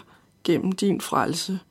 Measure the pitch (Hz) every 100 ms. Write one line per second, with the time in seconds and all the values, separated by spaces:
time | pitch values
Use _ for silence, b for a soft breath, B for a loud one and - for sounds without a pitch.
0 | - b b b - 160 185 185 202 -
1 | - - - 170 - 190 -